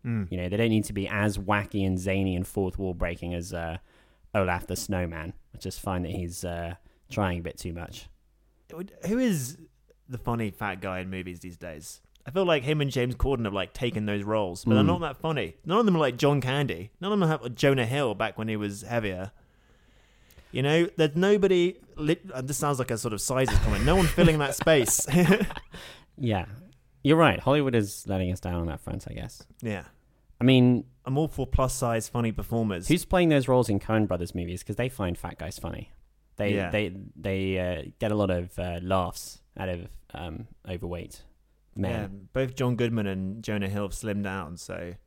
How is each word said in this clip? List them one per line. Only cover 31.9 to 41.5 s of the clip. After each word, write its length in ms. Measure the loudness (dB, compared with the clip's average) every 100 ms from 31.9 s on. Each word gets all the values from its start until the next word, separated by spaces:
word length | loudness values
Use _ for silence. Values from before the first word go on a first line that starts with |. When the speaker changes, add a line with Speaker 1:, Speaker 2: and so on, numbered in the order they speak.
| -2 -2
Speaker 1:
funny 240 | -2 -2
performers. 560 | -4 -4 -2 -2 -2 2
Speaker 2:
who's 160 | 0 2
playing 240 | 2 4
those 180 | 4 4
roles 200 | 2 4
in 100 | 0
Coen 260 | 2 2 2
Brothers 280 | 0 -4
movies? 280 | -6 -6 -8
'Cause 140 | -8 -4
they 120 | -4
find 260 | -4 -4 -4
fat 220 | -10 -10
guys 200 | -12 -8
funny. 320 | -10 -10 -14 -20 _ _ _ -4
They, 180 | -2
Speaker 1:
Yeah. 160 | 0 0
Speaker 2:
they, 240 | -2 -2 -6 -16 -8
they, 420 | -4 -2 0 0
uh, 240 | -2 -4 -8 -4
get 140 | -2
a 20 |
lot 160 | 2 2
of, 260 | 0 -2 -6
uh, 220 | -6 -6
laughs 580 | 0 0 0 -6 -14 -18 _ -8
out 140 | -6
of, 180 | -6 -10 -18 -16
um, 360 | -12 -10 -10 -14 -16 -10
overweight 540 | -8 -8 -8 -10 -16 -20 _ _